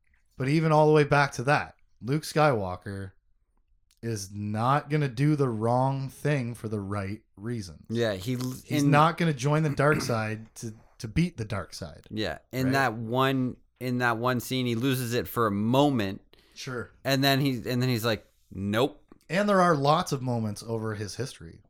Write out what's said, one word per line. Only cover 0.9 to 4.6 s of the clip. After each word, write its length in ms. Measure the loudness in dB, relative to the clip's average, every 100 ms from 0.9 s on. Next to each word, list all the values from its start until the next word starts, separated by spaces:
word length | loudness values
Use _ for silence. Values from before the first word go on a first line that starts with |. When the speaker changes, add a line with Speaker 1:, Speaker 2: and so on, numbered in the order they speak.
Speaker 1:
way 120 | 6
back 280 | 6 4 2
to 100 | 0
that, 320 | 0 0 -2 -12 _ _
Luke 200 | -4 -4
Skywalker 880 | 0 2 4 2 -2 -6 -8 -10 -10 -14 _ _ _ _ _ _ _ _
is 280 | -8 -8 -8
not 580 | -8 -6 -2